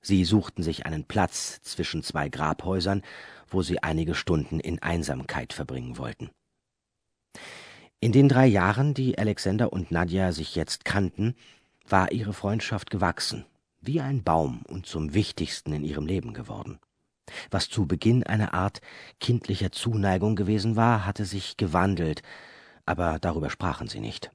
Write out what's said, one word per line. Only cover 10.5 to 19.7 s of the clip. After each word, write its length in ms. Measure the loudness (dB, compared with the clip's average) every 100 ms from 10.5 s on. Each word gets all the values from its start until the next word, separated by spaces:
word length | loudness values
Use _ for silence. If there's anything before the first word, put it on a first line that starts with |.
jetzt 300 | -4 -4 -6
kannten, 500 | -2 0 0 0 -2 -2 -12 _ _ _ 0
war 240 | 2 4
ihre 200 | 0 -4
Freundschaft 580 | -4 -2 -2 -2 -6 -4
gewachsen, 560 | 0 0 0 -6 -8 -12 _ _ _
wie 200 | -4 -2
ein 220 | -2 -2
Baum 400 | 2 2 2 -2 -10
und 180 | -12 -8
zum 280 | -6 -2
Wichtigsten 580 | 0 -2 -2 -6 -6 -6
in 120 | -4
ihrem 220 | -4 -4 -2
Leben 280 | -4 -4
geworden. 440 | -12 -12 -12 -12 -16 _ _ _ _ -18 -16 -4
Was 180 | -2 -2
zu 180 | -2 0
Beginn 360 | 2 4 4
eine 300 | 4 0 0
Art 280 | 0 -2 -4 -20 -20 -20 _
kindlicher 520 | 0 0 0 -2 -2